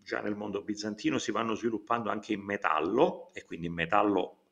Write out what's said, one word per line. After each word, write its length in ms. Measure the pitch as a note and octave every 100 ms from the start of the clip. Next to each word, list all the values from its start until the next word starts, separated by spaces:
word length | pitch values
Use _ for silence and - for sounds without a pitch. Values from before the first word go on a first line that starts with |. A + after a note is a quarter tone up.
già 180 | - A#2
nel 140 | G#2+ G#2
mondo 260 | G#2 G2
bizantino, 560 | G#2 G#2 G#2+ G#2 D#3 C3
si 140 | -
vanno 240 | G#2 A2+ G#2
sviluppando 540 | A#2 A2 - A#2 G#2
anche 240 | G#2 G#2
in 80 | G#2
metallo, 880 | G2 G2+ F2+ D#2 E2 A2+ F3+ - -
e 120 | - -
quindi 220 | E2+ E2+
in 60 |
metallo 760 | E2+ E2+ G#2 G#2 F#2+ - - _